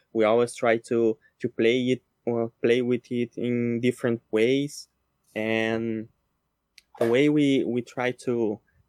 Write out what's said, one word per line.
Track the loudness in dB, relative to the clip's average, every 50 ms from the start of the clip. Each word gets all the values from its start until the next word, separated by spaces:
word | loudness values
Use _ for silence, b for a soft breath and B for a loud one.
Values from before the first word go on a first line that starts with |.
| b b b
we | 0 2
always | 4 4 2 2 0 -2
try | -2 0 0 0 0 0 -2
to, | 0 2 2 2 0 -2 b b b b
to | -8 -6
play | -2 2 2 2 2 2 2 0
it, | -2 -2 _ _ _ _ _
uh, | -4 -2 -2 -4 -4 -4 _ 0
play | 2 2 2 2
with | 0 -2 -2 -4 -4
it | -6 -4 -4 -6 _
in | -6 -4 -4 -2 -2 -2 -2 -2 -2
different | 0 -2 -2 0 -2 -2 -2 -4 -4 _
ways, | 0 2 2 2 2 0 -2 -4 -8 -14 -18 -20 _ _ _ _ _ _ _ _ -8
and | -6 -4 -2 -2 0 0 0 -2 -2 -4 -4 -6 -8 -10 -12 _ _ _ _ _ _ _ _ _ _ _ _ _ _ _ _ -6 -4
the | 0 2
way | 2 2 4 2
we, | 2 2 2 2 2 2 0
we | 0 -2 -4 -6
try | -6 -8 -6 -4 -4 -6
to, | -6 -4 -4 -2 0 0 -2 -4 -6 _ _ _ _ _